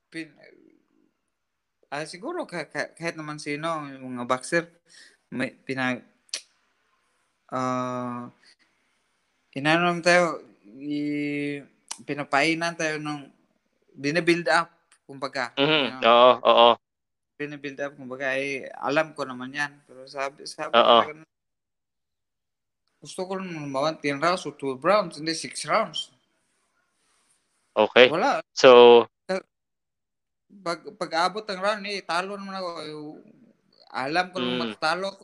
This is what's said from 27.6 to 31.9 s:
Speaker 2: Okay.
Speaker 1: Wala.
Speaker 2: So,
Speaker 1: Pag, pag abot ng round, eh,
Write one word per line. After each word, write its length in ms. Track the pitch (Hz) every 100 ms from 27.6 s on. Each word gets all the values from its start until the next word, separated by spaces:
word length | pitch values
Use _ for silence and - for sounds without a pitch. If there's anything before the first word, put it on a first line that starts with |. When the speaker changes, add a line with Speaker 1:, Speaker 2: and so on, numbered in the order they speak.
| _
Speaker 2:
Okay. 320 | 110 107 123 127
Speaker 1:
Wala. 320 | 165 269 170 -
Speaker 2:
So, 480 | - 135 123 120 120 113 _ - 135 - _ _ _ _ _ _ _ _ _ _
Speaker 1:
Pag, 320 | 202 170 165 143
pag 180 | - 160 160
abot 160 | 180 208
ng 160 | 214 185
round, 240 | 196 214
eh, 160 | 202